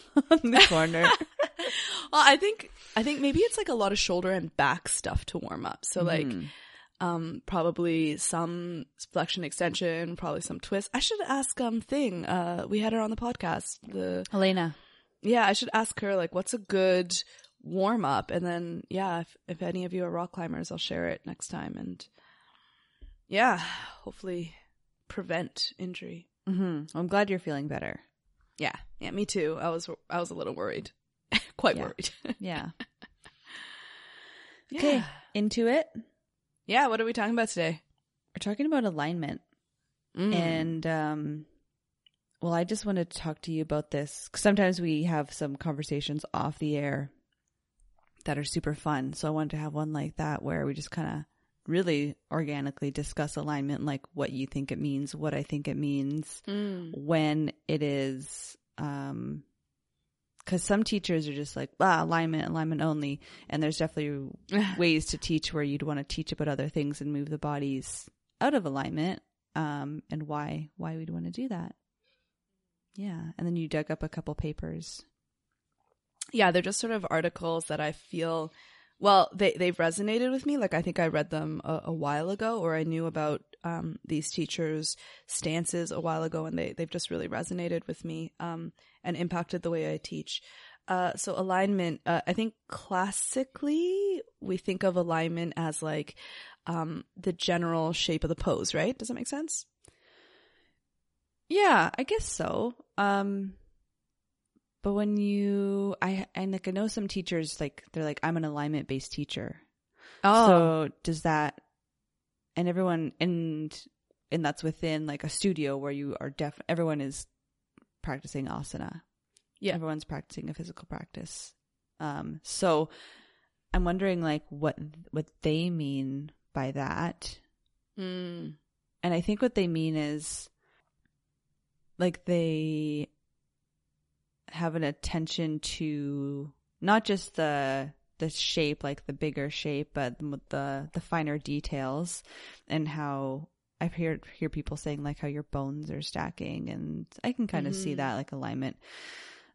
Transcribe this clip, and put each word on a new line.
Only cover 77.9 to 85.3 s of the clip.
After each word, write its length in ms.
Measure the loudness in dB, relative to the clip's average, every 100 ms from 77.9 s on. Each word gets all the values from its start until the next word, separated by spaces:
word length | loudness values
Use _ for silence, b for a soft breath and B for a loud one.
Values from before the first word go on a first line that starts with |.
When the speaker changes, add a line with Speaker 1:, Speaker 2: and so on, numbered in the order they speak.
Speaker 2:
feel 640 | -4 -8 -4 -2 -2 -4 b b b b _
well, 300 | 8 10 8
they, 200 | 6 4 6
they've 160 | 2 4
resonated 560 | 2 2 0 2 2
with 140 | 0 0
me. 120 | 2
Like, 160 | 2
I 80 | 2
think 180 | 0 2
I 80 | 2
read 220 | 2 0
them 320 | -2 -4 -4
a, 180 | -2 -4 -2
a 80 |
while 360 | -2 0 0 0
ago, 300 | 0 0 0
or 140 | 0 2
I 80 |
knew 220 | 0 0 0
about, 360 | 0 0 -2 -6 -8
um, 360 | -4 -4 -4 -8 -4
these 240 | -2 -2
teachers' 640 | -2 -2 -2 -2 0 -4 -6 B B
stances 640 | -8